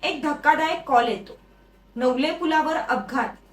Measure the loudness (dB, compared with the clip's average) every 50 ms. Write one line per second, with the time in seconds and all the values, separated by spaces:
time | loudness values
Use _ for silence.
0 | -4 -4 -4 -2 -2 -2 -2 0 2 4 4 4 2 0 -2 -2 0 2 4 4
1 | 4 4 -2 -4 -8 -14 -20 -20 -20 -20 -20 _ -20 _ _ _ _ -14 -6 -2
2 | 0 0 2 2 0 -2 -2 -2 -2 0 2 2 2 0 -2 -2 -2 -2 -2 -2
3 | -2 -4 -4 -4 -4 -4 -6 -14 -20 -20